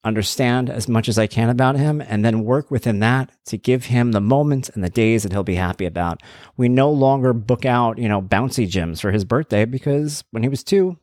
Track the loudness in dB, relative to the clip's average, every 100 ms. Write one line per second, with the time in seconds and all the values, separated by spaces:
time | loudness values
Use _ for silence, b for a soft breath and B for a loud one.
0 | -2 -2 -2 0 0 0 -2 -4 0 0
1 | 2 0 0 0 0 2 2 2 0 -2
2 | -2 0 0 0 0 0 0 -2 -2 0
3 | 2 0 -2 _ -10 -4 0 0 2 0
4 | 2 2 2 2 2 -2 -4 -6 -4 2
5 | 2 2 0 -4 -2 -2 -2 -4 -6 -2
6 | -4 -4 B B B -2 2 4 2 4
7 | 2 4 2 0 0 0 0 2 0 0
8 | -2 -2 0 -2 0 -2 -2 -2 -4 -4
9 | -2 -2 0 -2 0 0 0 -2 -2 -2
10 | -2 -8 -10 -4 -4 -4 0 2 2 -4